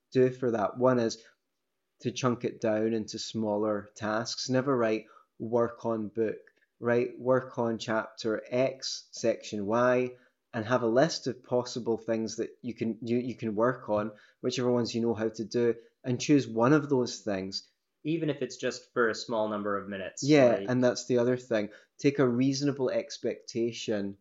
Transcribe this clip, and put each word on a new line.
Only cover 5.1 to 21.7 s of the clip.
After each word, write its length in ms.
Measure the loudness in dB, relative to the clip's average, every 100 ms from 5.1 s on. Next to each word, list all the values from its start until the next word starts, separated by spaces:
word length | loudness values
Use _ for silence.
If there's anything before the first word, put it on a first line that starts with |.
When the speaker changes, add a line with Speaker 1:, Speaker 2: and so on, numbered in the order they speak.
| -20 _ -12
Speaker 1:
work 460 | -2 0 0 -2 -4
on 220 | -4 -4
book, 280 | -2 -2 -2 -12 _ _ _
write 400 | 0 2 2 -2
work 380 | 0 2 0 -2
on 200 | -2 -2
chapter 640 | -2 -2 -2 -6 -4 -4 -2
X, 580 | 0 0 -2 -8 -10 -12
section 540 | -4 -2 -2 -4 -6 -2
Y, 460 | 2 4 2 0 -6 _ _ _
and 100 | -8 -2
have 180 | 0
a 40 | 2
list 380 | 4 4 2 -6
of 160 | -8
possible 540 | -2 -2 -2 -4 -2 -2
things 380 | -2 -2 -2 -4
that 140 | -6 -8
you 120 | -12 -4
can, 220 | -4 -4
you, 160 | -2 -2
you 180 | -2 -4
can 200 | -4 0
work 340 | 0 0 -2
on, 220 | -2 -2 -8 -20 _
whichever 300 | -4 -2 0
ones 220 | 2 0
you 80 | 0
know 140 | 0 0
how 140 | -2
to 140 | -4
do, 300 | -4 0 2 0 -8 _
and 180 | -6 -2
choose 260 | 2 2 2
one 260 | 2 4
of 160 | 4 4
those 300 | 0 0 -4
things. 460 | -4 -4 -4 -8 -12 _ _ _
Speaker 2:
Even 260 | -4 -2 -2
if 120 | -2
it's 140 | -6 -4
just 360 | -6 -6 -4
for 160 | 2 2
a 60 | 2
small 320 | -2 -2 0
number 280 | -2 -2 -4
of 100 | -4
minutes, 320 | -8 -8 -4
Speaker 1:
Yeah, 260 | 4 6 6
Speaker 2:
like 200 | 4 0
Speaker 1:
and 140 | 2
that's 220 | 2 2 0
the 100 | 2
other 200 | 2 0
thing. 320 | 0 -2 -2